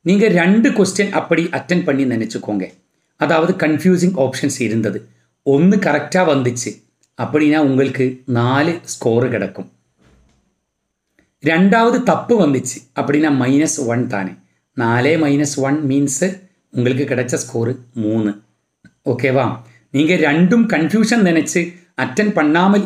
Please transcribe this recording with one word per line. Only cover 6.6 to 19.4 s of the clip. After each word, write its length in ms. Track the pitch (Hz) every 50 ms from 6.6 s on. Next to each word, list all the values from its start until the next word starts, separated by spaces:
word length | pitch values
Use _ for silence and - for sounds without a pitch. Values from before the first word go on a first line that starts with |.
| - 110 - - _ _ _ _ _ _ _ -
അപ്പടിനാ 400 | 120 110 123 151 151 147 147 156
ഉങ്ങൾക്ക് 460 | 151 135 135 127 139 127 127 - 131 127 127 - - -
നാല് 440 | 123 120 117 123 131 139 151 170 170 - -
സ്കോർ 380 | - - - - 123 113 117 127
കിടക്കും. 400 | 127 - 104 98 95 - - 95 - _ _ _ _ _ _ _ _ _ _ _ _ _ _ _ _ _ _ _ _ _ _ _ _ _ _ _ _ _ _ _ _ _ _ -
രണ്ടാവത് 560 | 147 160 170 190 196 208 226 226 240 240 247 -
തപ്പ് 320 | - 165 - - - 240
വന്നിച്ച്, 420 | 220 180 147 135 127 123 - - - - _ _
അപ്പടിനാ 340 | - 131 123 143 147 156 156
മൈനസ് 500 | 143 131 127 127 135 143 156 151 139 -
വൺ 220 | 139 113 117 123 123 -
താനെ. 260 | 107 101 95 90 87 - _ _ _ _ _ _ _
നാല് 340 | - 120 117 120 120 123 143 160
minus 420 | 165 160 143 143 143 151 143 - -
one 140 | 131 135 143 156
means 480 | 156 135 135 139 143 143 143 - 180 190 190 - - _ _ _ _ _ -
ഉങ്ങൾക്ക് 320 | 127 123 127 131 127 143
കിടച്ച 280 | - 135 120 127 117 -
score 340 | 156 - - - 120 113 117 127 - - _ _
മൂന്ന്. 360 | 117 110 107 110 113 107 104 101 - - _ _ _ _ _ _ _ _ _ _ _ _
ഓക്കെ 240 | 147 127 117 - 135
വാ, 140 | 127 135